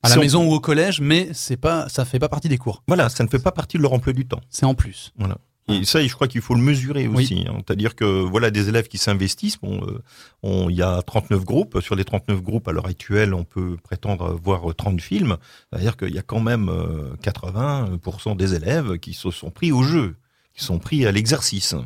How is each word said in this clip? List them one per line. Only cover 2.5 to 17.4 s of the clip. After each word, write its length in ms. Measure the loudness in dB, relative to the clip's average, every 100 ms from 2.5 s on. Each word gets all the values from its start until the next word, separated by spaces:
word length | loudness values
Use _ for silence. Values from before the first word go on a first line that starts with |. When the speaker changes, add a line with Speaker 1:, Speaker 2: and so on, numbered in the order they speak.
| 0
Speaker 1:
cours. 260 | -2 -4 0
Speaker 2:
Voilà, 220 | 4 4
ça 160 | 2
ne 60 | 0
fait 100 | 2
pas 140 | 0
partie 240 | -2 -4 2
de 40 |
leur 120 | 2
emploi 180 | 2 0
du 140 | -2 -2
temps. 160 | -6 -8
Speaker 1:
C'est 160 | 0 2
en 80 |
plus. 400 | 4 0 -2 -18 -6
Speaker 2:
Voilà. 200 | -4 -4 _ _ -2
Et 140 | 0
Speaker 1:
Ah. 20 | 2
Speaker 2:
ça, 180 | 2 2
je 60 | 2
crois 120 | 0
qu'il 140 | 0
faut 140 | 2 4
le 60 |
mesurer 460 | 4 2 0 -2 0
Speaker 1:
Oui. 160 | 2
Speaker 2:
aussi, 220 | 2 0 -2
hein. 100 | -6
C'est-à-dire 380 | -4 0 0 0
que, 80 |
voilà, 460 | 0 2 2 2 2
des 180 | 2 2
élèves 200 | 0 -2
qui 100 | -4
s'investissent, 640 | 0 2 0 -2 -6 -6
bon, 200 | -6 -6 -6
euh, 160 | -8 -12 -20 -20 _
on, 300 | -2 0 0
il 40 | 2
y 60 |
a 220 | 2 0
trente-neuf 420 | 0 -2 2 -2 2
groupes. 340 | 0 0 -4
Sur 120 | -2
les 100 | -2
trente-neuf 380 | -2 -4 -2 -2
groupes, 260 | -2 -4 -2
à 40 |
l'heure 160 | -4 -4
actuelle, 480 | -8 -2 2 2 0
on 80 |
peut 340 | -4 -6 -6 -6
prétendre 500 | _ -8 -4 -4 -4 -4
voir, 280 | -2 0 -2
euh, 20 |
trente 260 | -4 -2 -2
films. 380 | -2 -2 0 -2 -6 -20 _
C'est-à-dire 280 | -4 -2 -2
qu'il 180 | -6 -6
y 40 |
a 40 |
quand 180 | -4 -2
même, 280 | 0 0 0
euh, 460 | -2 -2 -6 -8 -6
quatre-vingts 800 | -6 -6